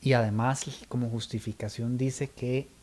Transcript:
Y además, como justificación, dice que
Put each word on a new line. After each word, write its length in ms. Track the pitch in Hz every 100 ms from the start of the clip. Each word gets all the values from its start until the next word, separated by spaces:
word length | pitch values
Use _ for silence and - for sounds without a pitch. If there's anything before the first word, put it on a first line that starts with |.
Y 120 | 139
además, 520 | 127 110 104 120 135 - 131 -
como 220 | 127 120
justificación, 880 | 117 110 110 110 107 107 - 117 123
dice 320 | 131 131 135
que 380 | - 123 127 139 -